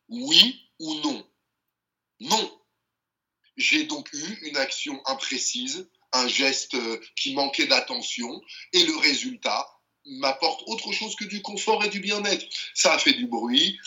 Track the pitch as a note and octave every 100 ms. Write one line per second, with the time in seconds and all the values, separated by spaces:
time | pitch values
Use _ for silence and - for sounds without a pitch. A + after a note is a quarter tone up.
0 | _ A#3+ C4+ D#4+ A#3+ - _ - D#3+ D#3
1 | D3+ A#2+ - _ _ _ _ _ _ _
2 | _ _ D#3+ A3 - - _ _ _ _
3 | _ _ _ _ _ - - - - C#3+
4 | - C#3+ D#3+ A3 D#3 C#3+ C3 - D3 C3+
5 | C3+ C3+ - C3+ - B2 B2+ E4+ - _
6 | _ B2+ B2 A2 C3+ C3+ - B2+ A#2 A2
7 | - - C3+ C3+ C#3 C3+ C3+ B2+ - A#2+
8 | - - A#2+ - - - - F3+ D#3+ D3+
9 | D3+ C3+ C3 B2 A2+ G#2+ - _ _ _
10 | D3 C3 C3+ C3+ E3 - G#3 A3 G#3+ G3
11 | G#3+ - G3+ G3+ G#3 G3+ - G#3+ G#3 G3
12 | F#3+ G#3 G3+ F#3+ - - - - F3 D#3
13 | D3 C#3 - - A#2+ B2+ F#3+ -